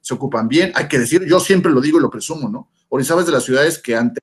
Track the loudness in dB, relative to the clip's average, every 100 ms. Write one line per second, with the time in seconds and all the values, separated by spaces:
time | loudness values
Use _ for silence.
0 | -10 -8 -4 -4 0 2 2 -2 -2 -2
1 | 2 0 2 2 4 2 4 2 2 2
2 | 2 -2 -10 -8 -8 -10 -14 _ _ -4
3 | 0 0 0 0 0 2 2 -2 -4 -2
4 | -2 -4